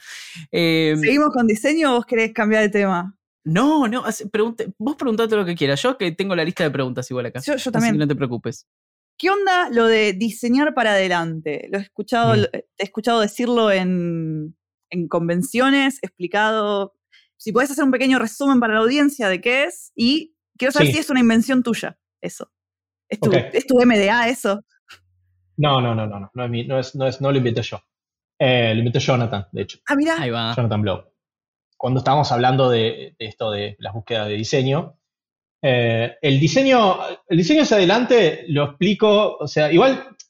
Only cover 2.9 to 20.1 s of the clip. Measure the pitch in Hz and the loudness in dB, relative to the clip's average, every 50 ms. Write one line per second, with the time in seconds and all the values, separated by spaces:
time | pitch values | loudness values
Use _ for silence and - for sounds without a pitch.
2.9 | 190 175 175 190 - _ _ _ _ _ - 156 156 185 262 294 320 302 269 214 | 0 -2 -4 -8 -12 _ _ _ _ _ -6 -2 0 2 2 4 4 2 2 0
3.9 | 233 254 - 220 214 - - 202 - 208 214 233 226 - - 185 - - 214 269 | -2 -4 -4 -6 -6 -8 -8 -4 -2 0 0 0 -2 -6 -10 -10 -8 -8 -6 -6
4.9 | 311 - 311 254 220 208 226 220 220 208 196 175 175 165 147 135 139 - - 247 | -6 -4 -4 -2 -2 0 0 0 0 0 0 -2 -2 0 0 0 0 0 0 -2
5.9 | 254 - 196 175 165 - 190 196 185 170 156 165 - - 175 151 127 135 135 127 | -2 -2 -4 -4 -4 -4 -4 -2 -2 -2 -2 -2 -2 -2 -2 -2 -2 -2 -4 -4
6.9 | 123 131 123 - 131 123 120 117 - 123 139 - 294 254 - 254 226 226 226 233 | -6 -8 -8 -8 -6 -8 -8 -8 -8 -8 -6 -4 -4 -4 -4 -2 -2 0 0 0
7.9 | 214 151 151 143 147 - 139 120 120 117 - 117 113 - - _ _ _ _ _ | 0 0 0 0 -2 -2 -4 -4 -6 -6 -8 -8 -10 -12 -16 _ _ _ _ _
8.9 | _ _ _ _ _ - - 359 392 403 392 381 370 359 349 269 240 233 233 226 | _ _ _ _ _ -4 -2 0 0 0 0 0 0 0 0 0 0 2 4 4
9.9 | 226 220 214 208 190 185 226 226 - - - 233 247 269 294 302 302 277 226 220 | 4 2 2 0 0 -2 -4 -4 -4 -4 -2 0 2 2 2 0 0 0 0 2
10.9 | 202 196 190 185 175 175 165 165 160 160 156 151 143 - - - 190 196 202 - | 2 2 2 0 0 -2 -2 -4 -6 -6 -6 -8 -8 -8 -8 -8 -8 -8 -8 -8
11.9 | _ - 208 - 247 233 233 226 220 214 202 - - - - _ _ - 190 190 | _ -12 -6 -4 -2 0 2 2 2 2 0 0 -4 -8 -12 _ _ -10 -8 -8
12.9 | - 220 208 240 233 226 208 208 - - 247 240 240 233 220 214 196 185 185 180 | -6 -4 -2 0 0 2 0 -2 -2 -2 -2 0 2 2 2 2 2 2 0 0
13.9 | 185 180 170 170 170 165 160 160 156 156 151 156 160 _ _ _ _ _ _ - | -2 -2 -2 -2 -4 -4 -4 -6 -6 -6 -8 -10 -14 _ _ _ _ _ _ -10
14.9 | 170 180 170 151 - 170 170 170 170 180 185 - - 233 254 277 277 277 269 269 | -6 -6 -4 -2 -2 -2 0 0 -2 -2 -2 -2 0 0 2 2 2 2 2 0
15.9 | 262 - - 185 _ - 180 170 - 202 214 214 220 220 208 208 202 202 196 196 | -2 -6 -10 -14 _ -10 -8 -4 -2 0 0 0 0 0 -2 -2 -2 -2 -4 -6
16.9 | _ _ _ _ _ _ _ _ _ - - 220 175 233 269 277 277 277 294 269 | _ _ _ _ _ _ _ _ _ -14 -6 -2 0 0 0 0 0 0 0 2
17.9 | 254 247 262 262 262 254 226 220 - - 285 277 269 247 240 220 214 220 220 233 | 2 2 2 2 2 2 0 -2 -4 -2 0 2 2 2 2 2 2 2 2 2
18.9 | 269 294 285 285 285 - 226 190 185 180 - 240 247 269 294 349 - - - - | 2 2 2 2 0 0 -2 0 0 0 0 0 0 0 0 -2 -6 -10 -18 -12
19.9 | _ - 226 240 | _ 0 0 2